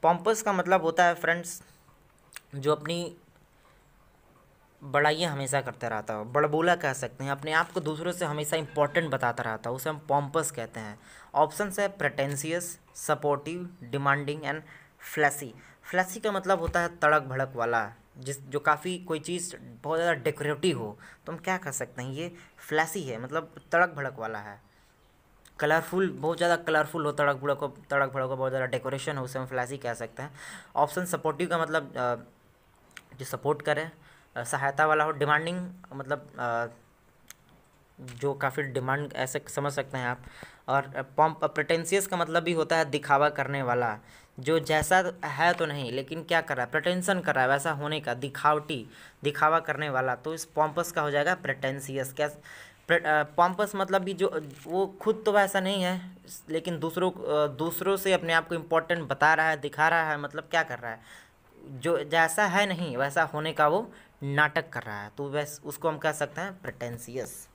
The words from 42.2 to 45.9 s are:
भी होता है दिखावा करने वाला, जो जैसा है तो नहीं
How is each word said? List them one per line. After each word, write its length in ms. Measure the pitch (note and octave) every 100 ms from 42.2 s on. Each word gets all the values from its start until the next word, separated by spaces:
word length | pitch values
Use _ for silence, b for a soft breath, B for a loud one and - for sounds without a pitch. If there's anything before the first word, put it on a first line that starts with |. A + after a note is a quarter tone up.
| E3 E3
भी 100 | E3
होता 240 | E3 D3+ E3
है 80 | D#3
दिखावा 440 | C#3+ - C#3 D3
करने 340 | D3 C3+ C#3
वाला, 360 | B2+ A#2+ A#2 G#2+ B B B -
जो 200 | C3 D#3+
जैसा 540 | D#3 D#3 D3+ F#3 F3 F3 D3+
है 280 | C#3+ E3+
तो 120 | F3 D#3+
नहीं 260 | C#3+ B2+